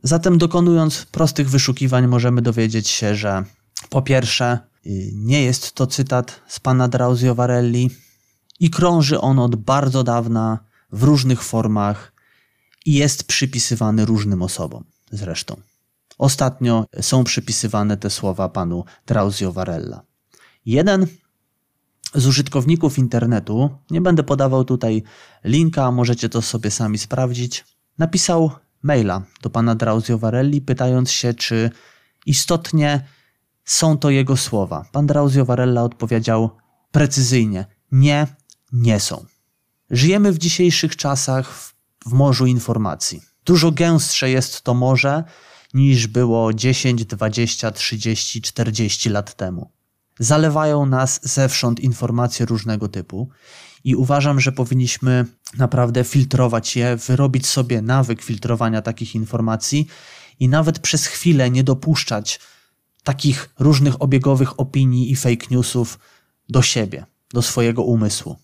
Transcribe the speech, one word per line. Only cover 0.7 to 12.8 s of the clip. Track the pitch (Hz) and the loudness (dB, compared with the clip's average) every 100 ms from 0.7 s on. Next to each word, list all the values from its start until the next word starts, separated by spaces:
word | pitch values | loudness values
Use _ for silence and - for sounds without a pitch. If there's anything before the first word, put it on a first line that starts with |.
| 170 156 - - | 4 2 -2 -10
prostych | - 160 - 135 | 0 0 0 0
wyszukiwań | 135 - 127 135 127 127 | 2 0 0 0 2 2
możemy | 123 123 123 | 2 2 2
dowiedzieć | 120 113 113 113 104 | 0 0 0 -2 -4
się, | - 104 | -2 -2
że | 104 104 95 98 _ _ - - | -2 -2 -2 -6 _ _ -18 -4
po | 135 | -4
pierwsze, | 135 131 120 - 123 120 _ _ - | 2 0 0 -2 0 -2 _ _ -10
y, | 95 98 | -8 -8
nie | 104 110 143 | -6 0 2
jest | 127 123 - | 2 0 -6
to | - 127 | -4 -4
cytat | - 135 131 120 - _ | -2 -2 -2 -4 -14 _
z | - | -6
pana | 135 127 127 | 0 2 2
Drauzio | 123 123 123 127 | 0 0 2 0
Varelli | 120 123 123 120 120 127 - _ _ _ _ _ _ | 0 0 2 0 0 -2 -4 _ _ _ _ _ _
i | 170 | 0
krąży | 165 180 170 143 151 | 2 2 4 2 2
on | 131 135 | 2 2
od | 120 113 | 2 0
bardzo | 104 139 135 131 | 0 0 2 0
dawna | 123 120 117 113 110 110 _ _ _ | 0 -2 0 -2 -2 -4 _ _ _
w | 104 | 0
różnych | 135 147 127 120 | 2 4 2 -2
formach | - 113 110 104 101 101 - _ _ _ _ _ _ _ | -2 -2 0 0 -2 -4 -10 _ _ _ _ _ _ _